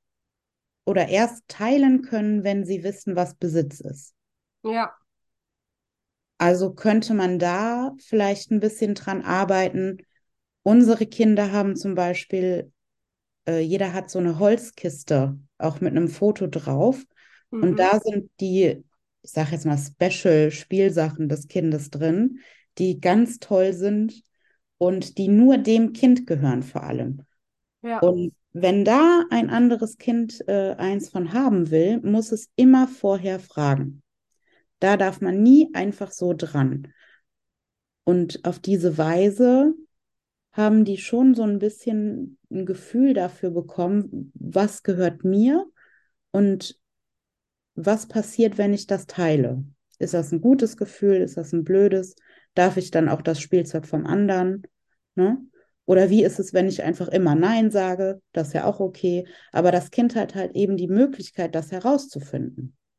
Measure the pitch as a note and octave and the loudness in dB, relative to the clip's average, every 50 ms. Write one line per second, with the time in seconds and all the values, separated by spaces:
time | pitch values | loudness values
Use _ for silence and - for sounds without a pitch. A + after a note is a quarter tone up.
0 | _ _ _ _ _ _ _ _ _ _ _ _ _ _ _ _ _ - G3 F#3+ | _ _ _ _ _ _ _ _ _ _ _ _ _ _ _ _ _ -2 0 0
1 | E3 - F3+ G3 A#3 A#3 A#3 - - - - - G#3 A3+ C4+ D4 C#4 C4+ B3+ B3+ | 0 0 0 0 0 -2 -4 -10 -20 -20 -10 -6 -2 0 2 4 4 4 4 2
2 | B3+ - A3+ A3 G#3+ G#3+ G#3 G#3 F#3 G3+ G3 G3+ F#3+ E3+ G3 F3+ E3 G3 G3 - | 0 -4 -4 -4 -2 -2 -2 -2 -2 -2 -2 -4 -4 -4 -6 -6 -6 -8 -10 -8
3 | - G3+ F#3 F3 F3+ F3 - _ - F3 D#3 E3+ D3+ C#3 - - - - C#3 - | -8 -6 -4 -2 -4 -4 -6 _ -6 -2 -2 -2 -2 -2 -8 -14 -16 -16 -16 -16
4 | - - _ _ _ _ _ _ _ _ _ _ - A3 A3 A#3 A3 - - _ | -20 -20 _ _ _ _ _ _ _ _ _ _ -10 -6 -4 -4 -6 -6 -10 _
5 | _ _ _ _ _ _ _ _ _ _ _ _ _ _ _ _ _ _ _ _ | _ _ _ _ _ _ _ _ _ _ _ _ _ _ _ _ _ _ _ _
6 | _ _ _ _ _ _ _ - E3+ F3 F3+ F3+ F#3+ F#3+ F#3 - - A3 G#3 A3 | _ _ _ _ _ _ _ 0 2 2 2 2 0 -4 -6 -2 -2 0 2 2
7 | A3 - A3 G3+ F#3 F3+ F3+ F3 F3 F3 F3 F#3+ G#3+ A#3 A#3 A#3+ B3+ C4+ C4+ - | 0 0 -2 0 0 0 0 -2 -2 -2 -2 -2 -4 -4 -4 -6 -6 -8 -10 -12
8 | - - A3+ G#3+ G3+ G3 G3+ G3+ - - A3+ G#3 G#3 G#3+ G#3+ - A3+ G3+ G3+ - | -10 -4 -2 0 0 0 -2 -4 -4 -4 -2 0 0 -2 -2 -4 -4 -4 -4 -6
9 | - G3+ G3 - - - F3 F#3 G3 F3+ F#3+ F#3 F#3+ - - F#3 F#3 F#3+ F#3+ F#3+ | -8 -8 -8 -6 -4 -2 -2 0 0 0 0 0 0 -2 -2 -4 -6 -6 -6 -10
10 | - _ _ _ _ _ _ _ _ _ _ _ _ G3+ A3 A#3+ B3 A3 A3+ A3 | -16 _ _ _ _ _ _ _ _ _ _ _ _ 4 6 6 6 6 4 2
11 | A3+ G#3+ - - A3+ G#3+ G#3+ G3+ G#3 G3 G3 G#3 G3+ G3 F#3+ - - G3+ F#3 F3+ | -2 -4 -2 0 2 4 4 2 0 0 0 -2 -2 -2 -4 -4 -6 -4 -2 -2
12 | F3+ F3 F3+ F3+ - - - F#3+ F#3 F#3 F3+ E3+ - - _ _ _ _ _ _ | -2 -2 -4 -6 -6 -6 -4 -4 -2 -2 -2 -4 -6 -10 _ _ _ _ _ _
13 | _ _ _ _ _ _ _ _ _ - E3 E3 D#3+ D#3+ F3+ G3 G3 F#3 F3 F#3+ | _ _ _ _ _ _ _ _ _ -4 -2 -2 -2 -2 -2 -2 -2 -4 -4 -8
14 | - - - F#3 F3 F3 E3 D#3 G3+ G3+ A3 A3+ A#3 - - - - F3 C#3 - | -10 -8 -6 -4 -2 -2 -2 2 2 2 2 0 -2 -10 -14 -10 -10 -10 -10 -10
15 | - - D#3 C3+ C3+ C#3 C3+ - - _ _ - - D#3+ D3 - F3+ F#3 - D#3 | -4 -2 0 0 0 -2 -4 -8 -14 _ _ -6 -6 -6 -4 -4 -4 -2 0 0
16 | E3+ E3 - - G3+ G#3 G#3 - G3 D#3+ C#3+ E3 C#3+ C#3 C3+ C3+ E3+ A#3+ C4 C4 | -2 -2 -2 0 0 0 0 -2 -6 -6 -6 -8 -6 -4 -2 0 2 0 0 -2
17 | - - _ _ _ _ _ _ _ _ - A3+ G#3+ F3+ - - F#3 F#3 G3+ G#3+ | -8 -18 _ _ _ _ _ _ _ _ -4 -2 0 0 2 2 2 2 2 2
18 | - A3 G#3 G3+ F#3+ - _ - F#3+ F#3+ F#3 F#3+ F#3+ D#3 - C#3 - _ _ _ | 0 -2 -4 -6 -8 -8 _ -8 -4 -2 0 2 2 2 0 -2 -10 _ _ _
19 | _ _ _ _ _ - - D#3 D#3 C#3+ E3 D#3 - D#3 D3 C#3 C#3 - - _ | _ _ _ _ _ -8 -6 -4 -4 -4 -4 -4 -2 -2 -2 -2 -4 -6 -4 _
20 | F3 F#3 F#3+ - - F#3+ D#3+ D3+ D3+ D3+ D#3+ - - - F#3+ F#3+ G3 F#3+ E3 E3 | -2 -2 -2 0 2 4 4 4 4 2 0 -6 -8 -4 0 2 2 2 2 0
21 | D#3 D#3 D#3 D#3 D#3 D3 D3 D3 C#3+ - - F#3 F3 D#3+ D#3 D3 C#3+ - - C#3+ | -2 -2 -4 -4 -4 -4 -4 -6 -8 -6 -4 -2 -2 -2 -2 -4 -6 -10 -8 -4
22 | D#3+ D#3+ E3 F#3+ A#3 C4 B3+ - - - _ _ _ _ _ - F#3 F#3 F3 C#3 | -2 -2 0 0 0 -2 -4 -6 -14 -20 _ _ _ _ _ -4 -2 -2 -2 -2
23 | - F3+ F3+ A3 A#3+ A3+ A#3 - - - G#3 F#3 F#3 F#3+ F#3 F3 F#3 G3+ G#3 G#3 | 0 2 2 2 2 0 -2 -10 -6 -2 0 2 2 0 0 -2 -2 -2 -2 -2
24 | A3 A3 - - _ _ _ _ _ _ _ _ _ _ _ _ F3 F3+ F#3+ F#3 | -2 -4 -6 -10 _ _ _ _ _ _ _ _ _ _ _ _ -2 0 0 -2
25 | F3+ - - - G3 F#3+ G#3 G#3+ A#3+ C4 C4+ A3+ - G#3+ A3 A3+ A3+ A3 - - | -6 -8 -6 -4 0 4 6 6 8 8 6 4 4 2 2 2 2 0 0 2
26 | - B3+ B3 B3 - - E3+ D3 C#3 C3+ B2 B2 B2+ - - - - - A#2+ B2 | 4 4 4 4 2 -2 -2 0 0 0 0 -2 -4 -8 -10 -10 -8 -8 -6 -6
27 | A#2+ C3 C#3 C#3 - _ _ _ _ _ _ _ _ _ _ _ - A#3 A#3 A3 | -6 -8 -10 -12 -16 _ _ _ _ _ _ _ _ _ _ _ -10 -8 -4 0
28 | E3 F3+ F3+ F3 F3 E3 - _ _ _ - E3+ F3+ F3+ G3 G3+ G3+ G#3 A3+ C#4 | 0 0 0 0 -4 -6 -8 _ _ _ -6 -2 0 0 2 2 2 2 4 4
29 | D#4 E4+ F4 F4 E4+ - A#3 A#3 A3+ - - A#3 B3 A#3+ A#3 A#3 A3+ A3 - - | 4 4 4 4 2 0 0 -2 0 0 2 2 2 2 2 0 -2 -6 -8 -8
30 | - - A#3 A#3 A#3 A3 - - - - G3 G3+ G3 F#3+ - - - F#3+ G3 G3+ | -6 -4 -2 -2 -4 -4 -8 -10 -6 -2 -2 0 -2 -2 -4 -4 -4 -4 -4 -4
31 | G3 - - F#3+ F3+ E3 F3+ A#3 - C4 G#3+ F#3 E3+ D#3 D#3 D#3+ E3 F#3+ A3+ A#3 | -6 -6 -6 -6 -6 -4 -2 0 0 2 2 2 2 2 2 2 2 2 0 0
32 | - G3+ G#3 A3 A3 - A3+ G#3+ - - _ - B3+ B3+ C4 C4 C4 B3+ - - | 0 0 0 0 0 -2 -6 -8 -8 -6 _ 4 6 8 8 8 6 2 -2 -2
33 | - G3 G3 G3 F3 G3 F#3 F#3 F#3 - _ D3+ D3 C#3+ C#3 C#3 C#3 C#3 - - | -2 -2 -2 -2 -2 -4 -6 -6 -8 -10 _ -2 0 0 0 0 -2 -6 -10 -14
34 | _ _ _ _ _ _ _ _ _ _ _ _ _ _ _ _ - F#3+ G#3 G3 | _ _ _ _ _ _ _ _ _ _ _ _ _ _ _ _ 0 2 2 2
35 | G3 F#3+ F#3+ - G3+ F#3 F#3 G3 G#3+ A#3+ C4 D4 - - - F3+ F#3 G#3 G3+ - | 2 -2 -2 -4 -4 -2 2 4 8 8 8 8 8 4 0 -4 -4 -4 -6 -8
36 | G3+ F#3+ - - F3 F3 F3 D#3 E3+ D#3 - C#3+ C3+ C3 C3+ C#3 - - _ _ | -10 -12 -8 -4 -4 -2 -2 -4 -6 -4 -2 0 0 0 -2 -6 -10 -16 _ _
37 | _ _ _ _ _ _ _ _ _ _ _ _ _ _ _ _ _ _ _ _ | _ _ _ _ _ _ _ _ _ _ _ _ _ _ _ _ _ _ _ _
38 | _ - F3 F3+ F3 E3 - - - F3 F3+ - - F#3+ G3+ F#3 E3 F3+ D#3 D#3 | _ 0 0 0 0 -2 -6 -8 -6 -8 -8 -6 -2 -2 0 0 0 0 0 0
39 | D#3 D#3 E3 F3 G3 G#3 G3 G3+ B3 B3 B3 C4 C#4 D4+ D#4+ D#4+ - _ _ _ | -2 0 2 2 2 2 2 2 4 4 4 4 4 2 0 -2 -8 _ _ _
40 | _ _ _ _ _ _ _ _ _ _ _ - G#3+ G#3+ G#3+ A3 G#3+ G3 G3 F#3+ | _ _ _ _ _ _ _ _ _ _ _ -2 2 4 4 4 4 2 0 -6
41 | - - - A#3 C4 C4 B3+ A#3 A3 G#3 G3+ G3+ G3 G#3+ A3 - - A#3+ A3 G#3+ | -6 -4 0 4 4 4 4 4 2 -2 -2 -2 -2 -4 -4 -6 -6 -6 -4 -4
42 | G#3 G#3+ G3 - - - - _ _ _ - F#3+ F#3+ F3 F#3 F#3 - - - A#3 | -4 -4 -6 -8 -10 -12 -14 _ _ _ -8 -8 -6 -6 -8 -10 -10 -4 0 2
43 | C4 C#4 C4 G3 F3+ F3 - - - F3+ E3+ E3+ E3+ F3 - - F3 F3+ G3+ G#3 | 2 4 4 2 -2 -4 -6 -6 -6 -4 -4 -4 -6 -6 -4 -4 -2 0 0 0
44 | G3+ - - - C3+ - _ - - - - F#3+ G3+ G3+ - - - - F#3+ F3 | -2 -4 -8 -12 -12 -14 _ -14 -14 -4 0 0 0 0 -2 -4 -4 -4 -2 0
45 | F#3 E3+ E3 - - F#3 F#3+ G3+ A3 B3+ D4 F4 G4 - _ _ _ _ _ _ | 0 -2 -2 -2 -2 0 2 4 4 4 2 2 -2 -4 _ _ _ _ _ _
46 | _ _ _ _ _ _ - G3 G3+ G3+ F#3+ F#3+ - - - _ _ _ _ _ | _ _ _ _ _ _ 0 2 2 2 2 -2 -6 -12 -18 _ _ _ _ _
47 | _ _ _ _ _ _ _ _ _ _ _ _ _ _ _ - D#3+ F#3+ G#3+ A3 | _ _ _ _ _ _ _ _ _ _ _ _ _ _ _ -4 -2 0 0 0
48 | - - - A3 G#3 - - - A3+ G#3+ G3+ - G3+ G3+ G3+ G3+ - - G3+ F#3 | -2 -6 -6 -6 -6 -4 0 0 2 2 2 0 0 0 0 -2 -2 -4 -4 -4
49 | - - - - F3 D#3+ D#3 D3 B2+ A#2+ B2+ C3 C#3 C#3 - _ _ _ _ _ | -4 -8 -4 -2 0 2 2 2 0 0 -4 -6 -10 -12 -16 _ _ _ _ _
50 | - - - E3+ D#3+ C#3+ E3+ D#3+ E3+ A#3+ C4+ C4+ A#3+ A3 - - G3+ - - - | -6 -4 -2 -4 -2 -2 -4 0 2 2 4 4 2 -2 -4 -6 -8 -10 -6 -2
51 | - G3+ G3 F#3 F#3 F3 - - D#3+ D#3+ - E3+ D#3+ E3+ F#3 F#3+ G3+ G3+ F#3+ F#3+ | 2 2 2 2 2 -2 -4 -8 -8 -4 -4 -4 -2 0 2 4 4 4 2 0
52 | F#3 F#3 - _ _ _ _ _ _ _ _ - F3+ F#3 F#3+ F#3+ F3+ - - E3 | -2 -6 -12 _ _ _ _ _ _ _ _ 2 2 2 2 -2 -4 -2 0 0
53 | D#3+ - - D#3 - E3 E3 C#3+ - - - F3+ E3 E3 - D#3+ D#3+ - - D#3+ | 2 2 0 -2 -2 -4 -4 -4 -2 0 0 0 0 -2 -6 -8 -8 -6 -6 -6
54 | - - - G3+ G#3 G3 F#3+ F#3 F#3 F#3 F#3+ G3 F#3+ - _ _ _ _ _ _ | -4 -2 0 0 0 0 0 0 0 -2 -4 -6 -10 -18 _ _ _ _ _ _
55 | _ _ _ - F#3 G3+ A#3+ C4+ - - _ _ _ _ _ _ _ - F#3 F#3 | _ _ _ 0 2 2 0 -2 -6 -14 _ _ _ _ _ _ _ 2 4 4
56 | F#3+ F#3+ G3 A3 F3 F#3 - - F#3+ - - F#3 F3+ F#3+ F#3 - - D#3 E3+ - | 4 6 4 4 4 2 0 -4 -6 -2 -2 0 0 0 -2 -4 -4 -6 -4 -4
57 | F3+ - - F#3 F#3 D#3 D3 D#3 E3+ G3+ A3+ A3+ A3+ G#3+ - G3+ F#3+ F#3 F3+ F3+ | -6 -4 -2 0 2 2 2 2 2 2 2 2 0 2 0 0 -2 -2 -2 -4
58 | G3 F#3+ G3 F#3+ _ _ - E3+ D#3+ D#3 D3+ D#3 - F#3+ G3+ - G3 F#3 F#3+ - | -4 -4 -6 -8 _ _ -6 -6 -6 -4 -6 -4 -2 -2 -2 -2 -4 -6 -4 -4
59 | - F3+ F3 F3+ F3+ - - - - _ - D#3+ E3+ F3+ F3 F3+ F3+ - - - | -4 -2 -2 -2 -6 -8 -16 -20 -20 _ -2 2 2 2 2 2 -2 -2 -2 0
60 | A#3+ A#3 - A3+ G3 - - G3 F#3 F#3 - - G3+ F#3+ G3 F3+ F3+ F3 F#3+ G#3 | 0 0 0 -2 -4 -4 -6 -8 -8 -6 -2 -2 0 0 0 -2 -2 0 2 2
61 | C4 C#4 C4+ - F#3 - - - F3 E3 D#3+ D#3+ D#3+ - F#3+ F#3 F#3+ A#3+ C#4+ C4+ | 2 2 0 -6 -16 -14 -8 -8 -6 -6 -6 -6 -8 -8 -10 -4 -2 0 0 0
62 | C4+ - - D3 C#3 - - - - B2 - - B2+ C3 - _ _ _ _ | -2 -6 -12 -14 -12 -10 -10 -8 -8 -10 -10 -12 -14 -16 -18 _ _ _ _